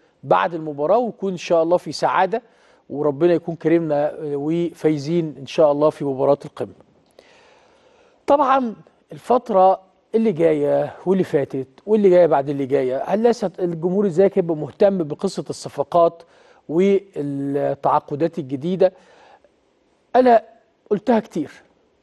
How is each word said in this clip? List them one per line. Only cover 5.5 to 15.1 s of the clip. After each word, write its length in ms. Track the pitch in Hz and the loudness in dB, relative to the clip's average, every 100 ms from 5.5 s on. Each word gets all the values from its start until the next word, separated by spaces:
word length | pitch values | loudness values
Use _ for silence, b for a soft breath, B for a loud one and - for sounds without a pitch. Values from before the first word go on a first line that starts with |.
| - 156 | 2 2
الله 180 | 143 151 | 2 0
في 140 | - | 0
مباراة 340 | 143 131 139 143 | -6 -2 0 0
القمة. 300 | 151 - 107 - _ _ _ _ b b b b b b b b b b - | -4 -12 -12 -12 _ _ _ _ b b b b b b b b b b 0
طبعًا 480 | 294 262 269 240 180 _ _ _ | 2 2 0 -2 -8 _ _ _
الفترة 680 | 151 - 240 - 190 190 190 _ _ _ | -10 -2 0 2 4 4 4 _ _ _
اللي 180 | 226 226 | -2 0
جاية 640 | 156 165 151 143 143 147 - 175 | 2 0 2 0 0 -2 -6 -2
واللي 180 | 190 | -2
فاتت 440 | 175 151 135 135 131 _ - | 0 -2 -2 -6 -10 _ -2
واللي 240 | 214 196 | 2 6
جاية 160 | 180 170 | 6 4
بعد 220 | 147 139 | 2 -2
اللي 180 | 139 135 | -4 -2
جاية، 360 | 139 131 131 - | -2 -2 -4 -4
هل 160 | 202 | 0
لسه 280 | 233 220 190 - | 2 0 -4 -4
الجمهور 460 | 180 165 175 190 | -6 -4 -2 0
الزمالك 340 | 208 160 196 196 | 0 2 2 2
هيبقى 180 | 165 151 | -2 -4
مهتم 420 | 147 - 202 196 | -6 0 0 2
بقصة 460 | 151 | -4